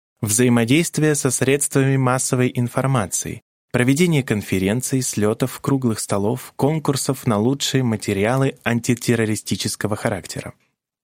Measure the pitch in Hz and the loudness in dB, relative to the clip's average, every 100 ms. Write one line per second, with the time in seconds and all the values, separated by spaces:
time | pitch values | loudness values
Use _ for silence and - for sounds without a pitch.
0 | _ _ 107 104 127 120 113 147 170 - | _ _ -2 2 4 4 4 2 2 0
1 | 151 147 131 - 135 143 - 139 135 135 | 0 0 -2 0 0 0 0 0 2 2
2 | 127 127 - 127 123 131 120 - 135 131 | 2 0 0 0 0 0 -2 -2 0 0
3 | 92 - - - - _ _ - 123 139 | 0 -4 -8 -12 -16 _ _ 2 2 4
4 | 180 151 - 107 - 95 95 117 - 131 | 4 2 2 -2 0 0 2 0 -2 -2
5 | 123 - 104 113 127 - - 135 127 107 | -2 0 0 0 -2 -4 -2 0 0 -2
6 | - 101 104 127 - - 135 160 151 139 | -2 -2 0 -4 -8 -2 0 0 -2 -2
7 | - 131 - 104 117 139 - 135 123 107 | -2 -2 0 2 2 0 -2 0 0 -2
8 | - 98 107 131 135 - - 120 113 117 | -2 0 2 2 0 -2 -2 0 0 0
9 | - 117 107 107 - 98 104 - 104 104 | 2 0 0 -2 -4 -4 -4 -4 -4 -2
10 | 120 98 - - - - _ _ _ _ | -2 -4 -8 -12 -14 -18 _ _ _ _